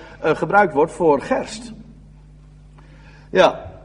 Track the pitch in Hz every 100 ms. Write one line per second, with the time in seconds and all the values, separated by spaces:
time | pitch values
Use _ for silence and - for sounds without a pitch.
0 | - - 160 151 160 196 202 135 160 -
1 | 170 139 - 262 - - - - - -
2 | - - - - - - - - - -
3 | - - - 180 156 - - -